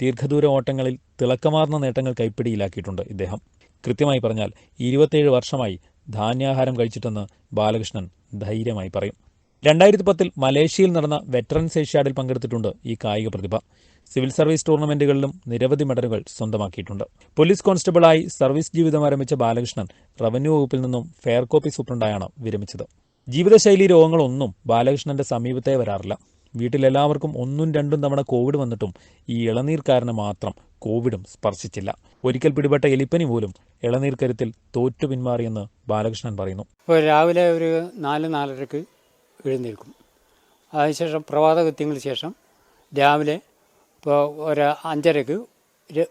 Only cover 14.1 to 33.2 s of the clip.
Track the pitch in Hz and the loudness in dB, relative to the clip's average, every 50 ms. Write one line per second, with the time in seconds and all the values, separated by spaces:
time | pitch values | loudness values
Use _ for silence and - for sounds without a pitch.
14.1 | - 131 127 131 - - 156 151 160 151 - 165 156 147 151 147 147 143 143 139 | -4 -2 -2 0 0 2 2 2 2 0 2 2 2 2 2 0 0 2 2 2
15.1 | 139 139 139 139 151 - - 123 117 120 127 131 147 143 151 135 127 123 123 117 | 2 2 0 -4 -6 -10 -10 -6 -2 0 0 2 2 0 0 0 -2 -2 -2 -2
16.1 | 110 101 - - - - 120 110 110 104 104 92 - - 90 - 101 98 - - | -4 -4 -6 -8 -10 -8 -6 -4 -4 -4 -4 -4 -6 -10 -10 -10 -10 -10 -10 -12
17.1 | _ _ _ _ - - 156 170 202 - - 196 190 165 - 185 165 170 170 165 | _ _ _ _ 0 2 4 4 2 2 2 2 2 2 2 2 4 6 8 8
18.1 | 160 160 175 - - - 139 131 139 156 160 - - 165 165 160 151 151 147 143 | 6 4 2 -2 -2 0 0 2 2 0 -4 -2 0 0 2 2 2 2 2 0
19.1 | 147 135 131 - 151 127 120 113 113 120 120 117 - 113 98 - _ _ _ _ | 0 0 -2 -2 -2 0 0 0 0 -2 -4 -4 -6 -8 -8 -8 _ _ _ _
20.1 | _ - 113 113 113 131 139 156 156 147 139 127 143 131 131 127 127 123 - - | _ -4 -2 -2 -2 0 0 2 2 2 2 0 0 -2 -2 -2 -4 -4 -6 -8
21.1 | - _ - 120 117 123 127 - - 151 - 151 - - 123 - 123 120 110 107 | -12 _ -2 0 0 0 0 2 0 0 0 -2 -6 -6 -8 -6 -4 -4 -2 -2
22.1 | 104 98 92 - _ - 117 110 104 101 104 - - - - - _ _ _ _ | -2 -4 -6 -10 _ -10 -8 -6 -6 -6 -8 -10 -12 -12 -14 -14 _ _ _ _
23.1 | _ _ _ - 120 156 175 202 220 214 - 214 196 190 196 180 180 165 160 160 | _ _ _ -4 -2 2 6 8 8 8 8 8 6 6 8 8 8 8 8 8
24.1 | 165 165 147 123 127 139 139 104 - _ - 123 113 117 123 131 143 139 - 151 | 6 2 2 2 0 -2 -4 -6 -6 _ -2 0 2 2 4 2 0 0 -2 -4
25.1 | 139 139 139 - 135 117 117 127 127 127 - 139 135 127 117 107 101 95 95 95 | -4 -4 -4 -4 -4 -4 -4 -4 -4 -4 -2 0 0 0 0 -2 -4 -4 -4 -6
26.1 | 104 - _ _ _ _ _ _ - 113 120 120 127 139 135 131 131 139 143 147 | -8 -8 _ _ _ _ _ _ -8 -6 -4 -2 0 2 2 4 4 4 2 2
27.1 | 147 139 - 151 151 123 123 131 139 147 160 160 151 147 143 143 151 147 143 139 | 0 -2 -4 -6 -6 -6 -6 -4 -4 -2 -2 0 0 0 0 0 -2 0 0 0
28.1 | 139 139 131 - 131 120 123 135 143 143 135 120 117 101 107 95 - - _ _ | 0 -2 -2 0 0 0 0 0 0 -2 -2 -4 -6 -6 -6 -8 -8 -12 _ _
29.1 | _ _ _ - 117 117 117 113 110 123 135 147 160 151 - - 131 123 117 120 | _ _ _ -6 -4 -2 -2 0 0 0 0 -2 -2 -2 2 2 2 2 2 -2
30.1 | 113 107 104 104 98 - - 98 - _ _ _ _ - - 110 110 120 120 123 | -4 -4 -4 -6 -6 -6 -8 -8 -10 _ _ _ _ -10 -6 -4 -2 -2 -2 -2
31.1 | 110 92 101 - - _ - 104 101 - - 104 - 107 95 101 - _ _ _ | -4 -6 -8 -14 -10 _ -4 -4 -4 -6 -10 -12 -12 -10 -8 -8 -10 _ _ _
32.1 | _ _ - 127 120 127 160 156 135 151 143 143 143 143 139 147 135 131 135 131 | _ _ -2 -2 0 0 0 0 2 2 2 2 2 2 2 2 2 2 0 0
33.1 | 170 170 | 0 0